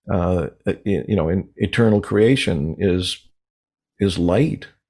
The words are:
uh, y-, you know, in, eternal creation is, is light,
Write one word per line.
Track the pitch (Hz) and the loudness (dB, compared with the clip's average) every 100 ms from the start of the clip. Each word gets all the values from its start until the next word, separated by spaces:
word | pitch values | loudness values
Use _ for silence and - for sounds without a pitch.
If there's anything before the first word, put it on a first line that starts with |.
| - | -6
uh, | 95 87 90 76 - - | -2 0 -2 -4 -6 -6
y-, | - 104 | -6 -4
you | 90 - 101 | -4 -2 -2
know, | 78 | 0
in, | 92 - - | -2 -4 -4
eternal | - - 113 104 | -2 2 2 2
creation | - 101 113 131 - 85 78 - | 2 2 4 4 0 -2 -4 -2
is, | 98 90 90 - - _ _ _ _ _ _ _ | 0 0 -2 -8 -14 _ _ _ _ _ _ _
is | 98 90 | -2 0
light, | 85 98 160 151 - _ _ | 0 2 0 -2 -12 _ _